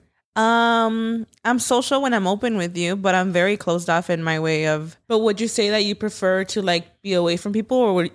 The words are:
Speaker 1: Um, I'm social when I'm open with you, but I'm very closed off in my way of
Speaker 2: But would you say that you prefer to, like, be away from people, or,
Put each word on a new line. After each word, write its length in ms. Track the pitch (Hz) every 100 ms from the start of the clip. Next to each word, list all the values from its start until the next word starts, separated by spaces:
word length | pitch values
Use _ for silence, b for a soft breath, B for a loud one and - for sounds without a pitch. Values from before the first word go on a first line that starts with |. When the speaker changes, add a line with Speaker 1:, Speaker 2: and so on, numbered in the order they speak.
| _ _ _ -
Speaker 1:
Um, 880 | 226 233 233 233 226 226 226 233 220 _
I'm 140 | 220 247
social 420 | - 247 254 277
when 140 | 269
I'm 120 | 233 185
open 280 | 202 240 214
with 200 | 175 175
you, 180 | 175
but 200 | 196 190 185
I'm 160 | 190
very 240 | 175 185 208
closed 340 | - 175 175
off 180 | 165 175
in 120 | 170
my 160 | 160 160
way 300 | 160 156 156
of 280 | 151 160 - -
Speaker 2:
But 100 | 220
would 220 | 220 202
you 80 | 220
say 220 | - 208
that 140 | 214
you 100 | 202 208
prefer 480 | 214 - 185 185
to, 180 | 190 214
like, 400 | 190 175 165 _
be 120 | 196
away 220 | 180 170 175
from 160 | 208
people, 240 | 208 220 254
or, 300 | 233 180 170